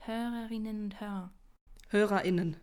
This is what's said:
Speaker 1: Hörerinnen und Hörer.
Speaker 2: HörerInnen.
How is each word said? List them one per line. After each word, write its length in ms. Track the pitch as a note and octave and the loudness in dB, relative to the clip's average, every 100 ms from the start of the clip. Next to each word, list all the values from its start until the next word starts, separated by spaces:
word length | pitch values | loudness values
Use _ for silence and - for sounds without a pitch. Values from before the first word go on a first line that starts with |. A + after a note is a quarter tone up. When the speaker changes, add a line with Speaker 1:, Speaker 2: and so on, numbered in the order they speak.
Speaker 1:
Hörerinnen 840 | - A3 A#3+ A#3 A3+ A3+ A3 G#3+ | -6 -4 -2 -4 -4 -4 -4 -4
und 160 | G#3 G3 | -4 -6
Hörer. 300 | G#3 G3 F3+ - - - - - - | -6 -4 -6 -12 -20 -20 -20 -20 0
Speaker 2:
HörerInnen. 680 | G#3 G#3 G3 F3+ F3+ E3+ D#3 | 4 6 4 4 4 2 -2